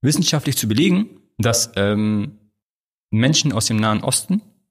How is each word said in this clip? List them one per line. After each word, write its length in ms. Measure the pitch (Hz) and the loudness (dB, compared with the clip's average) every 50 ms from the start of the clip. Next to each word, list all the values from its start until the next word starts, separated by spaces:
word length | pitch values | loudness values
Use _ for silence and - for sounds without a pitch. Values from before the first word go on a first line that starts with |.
| - | -2
wissenschaftlich 540 | 131 151 - 175 - - 147 - - 131 | 0 0 0 0 0 0 -2 -2 -2 -4
zu 100 | - - | -2 -2
belegen, 540 | 110 110 107 160 196 180 180 214 - - - _ _ _ - | 0 0 2 2 2 2 0 0 -2 -6 -16 _ _ _ -2
dass, 320 | 110 120 117 - - - - | 0 0 0 0 -2 -4 -2
ähm, 600 | - 101 101 104 104 107 107 107 104 101 - - - _ _ _ _ _ _ _ _ _ _ _ _ _ _ - | -2 0 0 0 0 0 0 0 -2 -4 -6 -8 -14 _ _ _ _ _ _ _ _ _ _ _ _ _ _ 0
Menschen 400 | 110 117 135 160 - - 151 107 | 2 2 4 2 2 0 0 0
aus 140 | 107 110 | -2 -2
dem 100 | - 113 | 0 0
Nahen 260 | 107 107 110 107 104 - | 0 0 2 0 0 0
Osten 400 | - 131 - - - 180 214 - - _ _ _ _ | -2 -2 -2 -2 -2 -2 -2 -4 -6 _ _ _ _